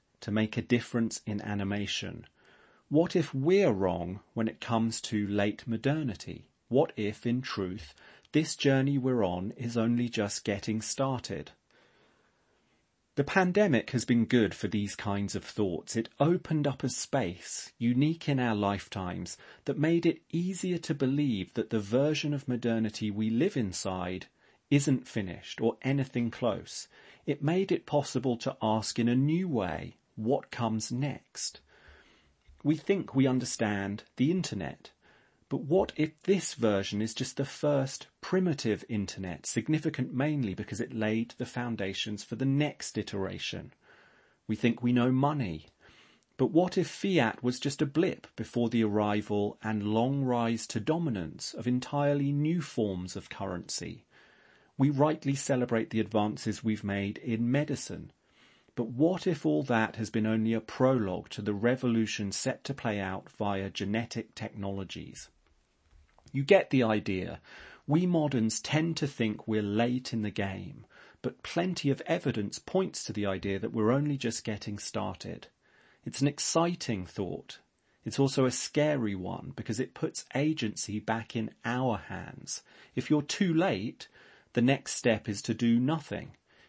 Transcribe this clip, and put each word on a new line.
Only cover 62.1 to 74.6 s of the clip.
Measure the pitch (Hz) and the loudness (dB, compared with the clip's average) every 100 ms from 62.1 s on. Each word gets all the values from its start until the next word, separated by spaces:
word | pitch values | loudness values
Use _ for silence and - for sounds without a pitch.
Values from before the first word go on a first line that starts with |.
| - 101 | -2 -4
set | - 135 - | -4 -4 -4
to | - | -6
play | 139 117 104 | -4 -2 -2
out | 95 95 - | -2 -6 -8
via | - 104 98 98 | -4 -2 -2 -4
genetic | - 98 110 117 117 - | -4 -2 -2 -2 -6 -8
technologies? | - 110 107 98 98 92 - - - - _ _ _ _ _ _ - _ _ - | -8 -10 -6 -6 -6 -8 -10 -14 -14 -18 _ _ _ _ _ _ -20 _ _ -8
You | 135 | 0
get | 139 196 - | 6 6 6
the | 131 | 4
idea. | 113 107 104 92 90 - - - - - - | 4 4 2 -2 -4 -8 -16 -20 -20 -12 0
We | 156 180 | 2 4
moderns | 175 147 131 110 - | 2 2 2 2 0
tend | - 151 165 160 | 0 0 0 0
to | 143 | -2
think | - 110 107 - | 0 -2 -2 -2
we're | 107 | 0
late | 104 104 120 127 127 | 0 2 2 0 -4
in | 113 | -4
the | 104 | -4
game, | 98 98 98 92 107 104 - - - | -2 -4 -6 -10 -14 -20 -20 -20 -10
but | - - | -8 -8
plenty | - - 185 170 139 | -6 -2 -2 0 0
of | 131 | 0
evidence | - 165 139 110 101 - | 0 -2 0 -2 -2 -6
points | - 185 190 - | -4 -2 -2 -4
to | - | -8
the | 104 | -2
idea | 101 95 98 98 | -2 -2 -2 -4
that | 113 | -2
we're | 113 107 | 2 4
only | 135 147 139 | 4 2 -2
just | 117 - | -4 -4
getting | - 104 | -6 -6